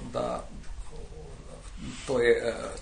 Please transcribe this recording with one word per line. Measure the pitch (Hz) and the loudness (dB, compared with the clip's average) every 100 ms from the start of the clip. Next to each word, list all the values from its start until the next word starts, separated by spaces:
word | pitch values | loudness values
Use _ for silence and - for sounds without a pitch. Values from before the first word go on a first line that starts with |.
| 127 | -4
da | 120 120 120 - - - - - - - - - - - - - - 131 127 - | -2 0 -2 -6 -8 -6 -6 -6 -8 -10 -10 -10 -12 -12 -12 -12 -8 -6 -6 0
to | 127 | 6
je, | 117 | 8
e, | 113 117 107 110 - | 8 6 -2 -4 -6